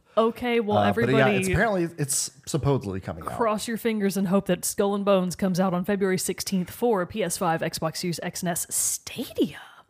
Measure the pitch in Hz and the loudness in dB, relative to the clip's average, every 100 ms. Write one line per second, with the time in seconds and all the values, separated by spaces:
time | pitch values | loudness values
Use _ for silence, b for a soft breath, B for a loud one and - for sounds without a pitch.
0 | _ - 226 226 247 233 208 208 202 208 | _ 2 2 0 -2 0 2 2 4 2
1 | 233 220 - 196 185 175 226 190 170 160 | 2 4 4 4 2 2 2 2 0 -2
2 | 139 - - - - 151 135 131 101 95 | -2 -2 -4 -8 -4 0 2 2 0 -6
3 | 101 85 80 - 233 214 - 226 226 220 | -6 -8 -8 -2 0 0 -4 -2 -2 0
4 | 196 196 190 196 190 180 - - 202 202 | 0 0 2 2 2 0 0 0 0 2
5 | 202 190 180 - 196 175 190 175 185 202 | 4 4 2 0 0 2 2 0 0 0
6 | 190 185 - - - 190 170 - 240 202 | 2 0 -2 -4 -2 -2 -2 -2 0 2
7 | 175 220 170 - 180 165 160 - 160 - | 0 -2 -4 0 0 0 -2 -2 -4 -2
8 | 180 160 180 - 180 170 - - - - | -4 -4 -6 -4 -4 -2 -4 -2 -2 -4
9 | - - 277 - 214 B B B | -8 -10 -6 -2 -2 B B B